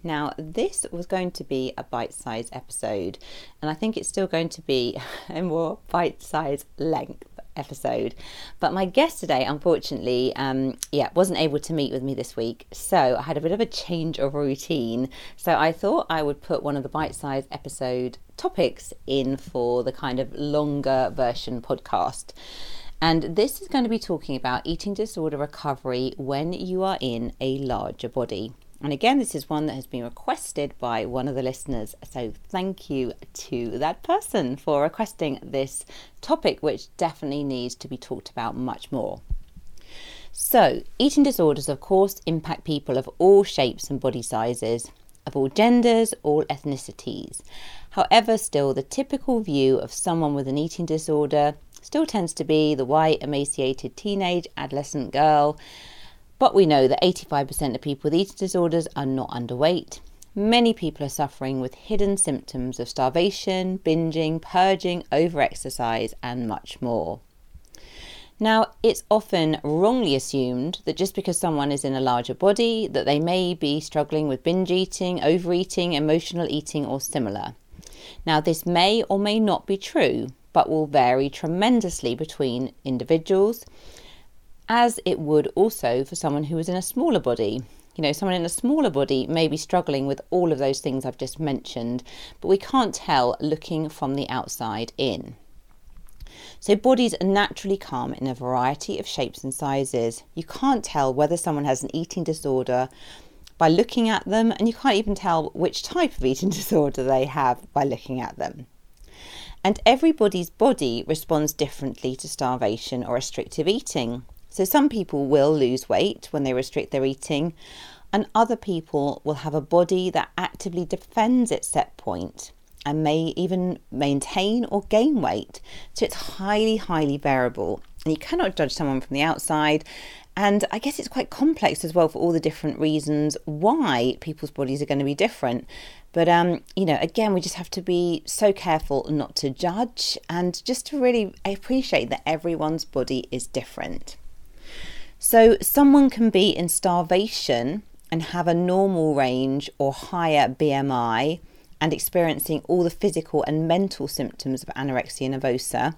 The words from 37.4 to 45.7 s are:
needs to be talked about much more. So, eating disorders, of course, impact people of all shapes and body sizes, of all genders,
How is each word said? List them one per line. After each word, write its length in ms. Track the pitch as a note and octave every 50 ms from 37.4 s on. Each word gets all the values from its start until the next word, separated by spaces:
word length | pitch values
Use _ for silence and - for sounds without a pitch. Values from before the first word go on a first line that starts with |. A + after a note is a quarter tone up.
| D3
needs 320 | C#3 C3+ B2 A#2+ B2 B2
to 140 | _ - C3
be 80 | C3 B2+
talked 320 | - - C3 - - -
about 260 | - - A#2 A2+ -
much 340 | - B2+ B2+ - - - -
more. 300 | - B2+ G#2+ - - - - - - - - - - - - - - - - - - - - - - - - -
So, 500 | - - - - - B3 G3 C#3+ B2 A#2+ - - - -
eating 260 | A3+ C#4+ C#4 D4 C#4+
disorders, 440 | C#4 B3+ - F3 D#3 C#3+ C#3+ C3+ D#3
of 140 | C#3+ C3
course, 400 | - - G3 F#3+ G3 G3+ G3 - -
impact 380 | - E3 D#3+ D#3+ D#3+ D#3+ - -
people 340 | - D#3 C#3+ - - C3 C3
of 120 | C3+ - - -
all 260 | E3 F#3 G3 G3 G3+
shapes 460 | G3 - - C#3 B2 - - - -
and 100 | C#3+ B2
body 220 | A#2 C3 A#2 A#2+
sizes, 680 | A#2 - - A2 A2+ A#2 B2 A#2 - A2 A#2 A#2+ - - - _ - - - - _ -
of 80 | -
all 140 | C#3+ C3+ C3+
genders, 640 | - - G#3+ A#3